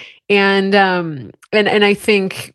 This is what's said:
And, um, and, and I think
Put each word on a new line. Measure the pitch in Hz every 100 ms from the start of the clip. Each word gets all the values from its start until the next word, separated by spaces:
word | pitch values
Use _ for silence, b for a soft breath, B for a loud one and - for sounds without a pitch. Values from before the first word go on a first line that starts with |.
| B B -
And, | 202 196 196 196 202
um, | 190 180 165 143 104 - -
and, | 214 208
and | 208
I | 202
think | 202 - 208 190 - -